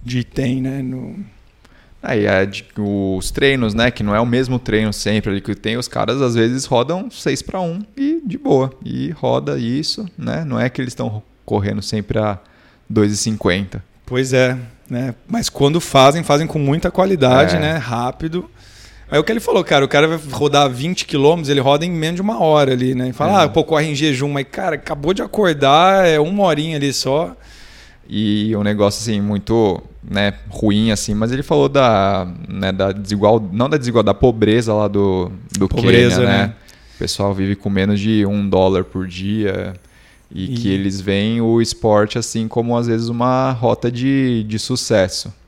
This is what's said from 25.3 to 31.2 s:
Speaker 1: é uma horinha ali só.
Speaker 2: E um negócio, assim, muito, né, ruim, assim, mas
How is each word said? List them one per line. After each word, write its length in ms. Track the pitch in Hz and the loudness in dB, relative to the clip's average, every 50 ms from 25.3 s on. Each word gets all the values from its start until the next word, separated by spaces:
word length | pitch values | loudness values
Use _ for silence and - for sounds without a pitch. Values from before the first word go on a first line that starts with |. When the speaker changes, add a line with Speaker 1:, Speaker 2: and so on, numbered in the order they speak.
| - 208 214 180 160 147 139 135 139 156 175 185 196 196 190 175 | -2 0 2 2 2 2 4 4 6 6 6 6 6 6 4 4
Speaker 1:
é 100 | 160 151 | 4 4
uma 240 | 151 160 190 202 202 | 2 0 0 2 2
horinha 340 | 185 160 147 151 165 160 147 | 2 2 2 0 -4 -2 -2
ali 160 | 139 143 127 | -2 -2 -2
só. 420 | - - 135 131 151 170 180 160 - - - - - - - - - - - - - - - | -2 -2 0 0 0 0 -2 -8 -16 -20 -20 -20 -20 -20 -20 -20 -20 -20 -20 -20 -20 -18 -8
Speaker 2:
E 440 | - 104 107 107 104 104 104 110 110 | -4 -2 0 0 0 0 0 0 0
um 80 | 104 104 | 0 0
negócio, 380 | 104 104 104 107 101 104 - | 0 0 2 2 2 2 0
assim, 200 | 107 117 110 101 | -4 -4 -2 -2
muito, 600 | 101 104 104 101 101 - 113 117 113 101 90 - - - - - - | -2 -2 -2 -4 -2 0 2 4 4 2 2 -2 -6 -14 -20 -20 -14
né, 300 | - - 101 104 101 95 - - - | -6 -4 -2 0 -2 -2 -4 -12 -16
ruim, 400 | - - - 107 101 104 110 113 | -8 -2 0 2 2 2 2 2
assim, 240 | 107 101 - - 107 | 0 -2 -2 -4 -2
mas 180 | 104 | -2